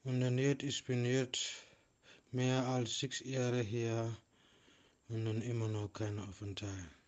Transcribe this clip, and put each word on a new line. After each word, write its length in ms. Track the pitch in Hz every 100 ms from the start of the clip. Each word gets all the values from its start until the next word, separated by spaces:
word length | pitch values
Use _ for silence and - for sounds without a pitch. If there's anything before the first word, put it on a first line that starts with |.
Und 160 | 127 127
dann 160 | 127 123
jetzt, 260 | 139 143
ich 220 | 143 123
bin 220 | - 123 120
jetzt 480 | 131 127 - - - - - _ _ - - _
mehr 340 | 127 127 131 127
als 320 | 127 117 -
sechs 220 | 135 -
Jahre 420 | 131 131 123 123
hier 520 | 110 117 117 113 113 113 _ _ - - - - - _ _
und 160 | 113
dann 160 | 113 110
immer 280 | 113 117 110
noch 220 | 107 104
kein 240 | - 107 104
Aufenthalt. 720 | 101 92 101 95 101 95 87 -